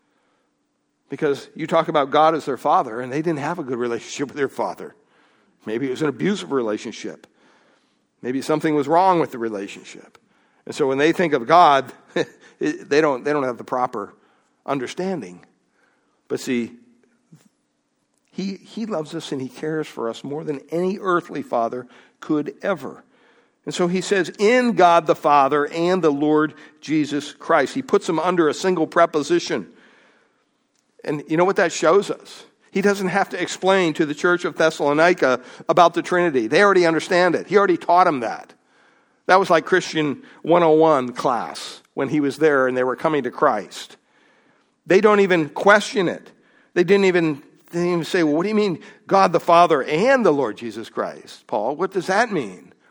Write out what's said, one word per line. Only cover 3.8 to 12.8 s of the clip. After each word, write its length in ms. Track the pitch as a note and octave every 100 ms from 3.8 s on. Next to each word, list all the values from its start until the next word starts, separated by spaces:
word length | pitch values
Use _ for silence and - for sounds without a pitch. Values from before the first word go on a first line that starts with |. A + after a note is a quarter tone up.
| A#2+ A#2 - - C#3
with 80 | B2+
their 120 | C3+
father. 460 | - G2+ E2+ E2 - _ _ _ _ _ _ G#2+
Maybe 200 | A#2 C3+
it 20 |
was 120 | B2
an 60 | D3+
abusive 420 | A#2+ E3+ G3+ F3+
relationship. 760 | C3+ A2+ G#2+ A#2 - G#2 D#2 _ _ _ _ _ _ _ _ _ _
Maybe 180 | A#2+ C3
something 340 | - D#3 D#3+
was 140 | D3+ C#3
wrong 320 | E3 F#3+ E3+
with 120 | C#3
the 60 | B2
relationship. 800 | A2+ G2+ G2+ F#2 - - - _ _ _ _ _ -
And 80 |
so 120 | A2+ C3+
when 120 | C3+
they 140 | D#3
think 200 | E3 E3+
of 140 | C#3 A#2
God, 460 | E3+ D#3+ C#3 B2 -
<laughs> 120 | _
it, 760 | F3 - - - - D3+ -